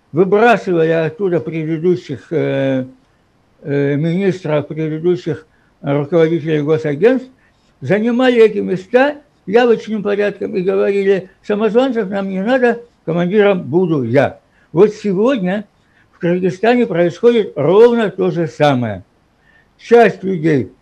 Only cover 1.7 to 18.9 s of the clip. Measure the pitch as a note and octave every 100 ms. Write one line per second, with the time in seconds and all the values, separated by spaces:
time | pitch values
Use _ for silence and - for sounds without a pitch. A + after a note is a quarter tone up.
1.7 | D#3+ F3+ F3 - B2 - D#3 C#3 C3+ C3+
2.7 | C3 B2+ - _ _ _ _ _ _ D3+
3.7 | C#3 C#3 C#3+ E3 F3 G3 F#3 D#3 D3 -
4.7 | D#3 D#3+ D#3 F3 F3 E3+ C3+ - _ _
5.7 | _ C#3+ C#3+ C#3+ E3+ D#3+ E3 D#3 D3+ C#3+
6.7 | D#3 D3+ C#3+ G#3+ C4 - _ _ _ _
7.7 | - C3 G3+ A3+ A#3+ B3+ A#3+ A3 G3+ F#3+
8.7 | F#3 - B3 C4+ D4 _ _ - A3 B3
9.7 | A3 G#3+ G#3+ G3+ G3+ G#3 G3 G3+ G#3 F3+
10.7 | F#3+ G#3 G3+ G3 F#3+ - _ - G#3 A3
11.7 | A3+ C4+ A3+ F#3+ G3+ G3 F#3+ G3+ C4 A#3+
12.7 | A#3 - _ - E3+ F3 G#3+ G3+ F#3 B2+
13.7 | E3 F3+ D#3 A#2 C3 A2+ - _ _ _
14.7 | D#3 G#3 G#3 G#3 F#3 A#3 C#4 F3+ G#3 -
15.7 | _ _ _ _ - E3+ F3 F#3 F#3 A3
16.7 | B3 G#3 E3+ F3 - A#3 A#3 F#3+ - C#3+
17.7 | G3 A#3+ A#3 G3+ F#3 F#3 D#3+ D#3+ - D3
18.7 | B2+ A#2